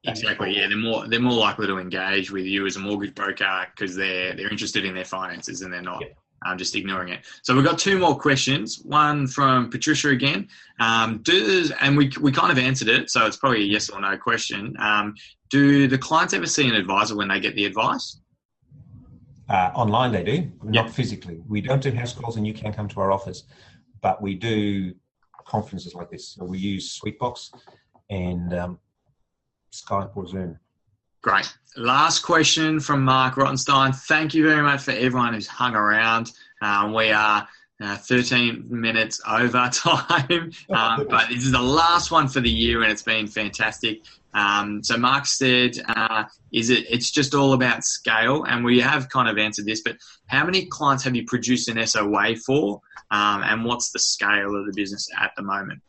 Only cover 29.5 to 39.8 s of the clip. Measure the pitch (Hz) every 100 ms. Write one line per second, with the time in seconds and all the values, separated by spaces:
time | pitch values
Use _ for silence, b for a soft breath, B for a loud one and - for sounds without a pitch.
29.5 | _ _ - - 98 98 101 87 95 87
30.5 | 80 _ _ _ _ _ _ 113 98 -
31.5 | - _ 131 120 135 160 160 - 165 151
32.5 | 160 156 156 143 143 131 131 127 127 139
33.5 | 135 - 139 135 131 - 156 156 160 156
34.5 | 151 147 139 139 107 127 123 120 110 101
35.5 | - 123 110 104 107 113 113 113 B B
36.5 | B 107 101 104 110 110 107 107 104 104
37.5 | B B _ 104 101 - 123 120 123 120
38.5 | 120 117 120 113 113 110 - - 110 123
39.5 | 123 123 -